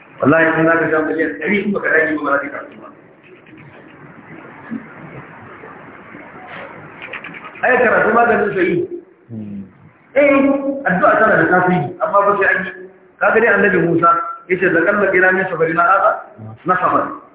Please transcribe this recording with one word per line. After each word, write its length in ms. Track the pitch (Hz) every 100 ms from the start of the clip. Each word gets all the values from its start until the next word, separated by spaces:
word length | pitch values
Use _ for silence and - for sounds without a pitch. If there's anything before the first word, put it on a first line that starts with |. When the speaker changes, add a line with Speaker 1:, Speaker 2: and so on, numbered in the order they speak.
| - -
Speaker 1:
Wallahi 380 | 131 165 165 160
in 60 | 165
za 80 | 160
ka 60 | 156
sha 100 | 156
miliyan 300 | 156 160 147 -
ɗari 180 | 180 202 208
in 60 |
baka 180 | 185 -
dage 240 | 160 156 151
ba, 80 |
ba 80 | 139
za 60 | 139
ka 60 | 143
yi 60 |
karatu 240 | - - -
ba. 80 | - - - - - - - - - - - - - - - 160 - - - - - - - - - - - - - - - - - - - - - - - - - - - - - - - -
Ai 140 | 226 247
karatu 320 | 226 190 214
maganin 380 | 233 220 202 202 185
sai. 320 | 170 170 - - - _ -
Speaker 2:
Hmm. 340 | 110 104 101 95 - - _ _ 269
Speaker 1:
Eh, 140 | 285 277 277 285 - -
addu'a 300 | 180 175 - -
tana 180 | 220 156
da 100 | 165
tasiri, 480 | 185 180 165 139 -
amma 200 | 160 202
ba 100 | 202 196
sai 80 | 185 190
an 80 | 185
yi. 60 | - - - _ -
Kaga 200 | 190 220
dai 140 | 220
Annabi 240 | 196 202 185 170
Musa 240 | 165 170 - - - -
yace, 220 | 180 185
"Da 120 | 165
kalla 240 | 185 202 190
kira 200 | 185 185
min 120 | 190 180
sabarina 340 | 160 160 165
hada 300 | 175 196 165 - - - 110 - 175
na 100 | 180
sabar." 320 | 165 127 - - -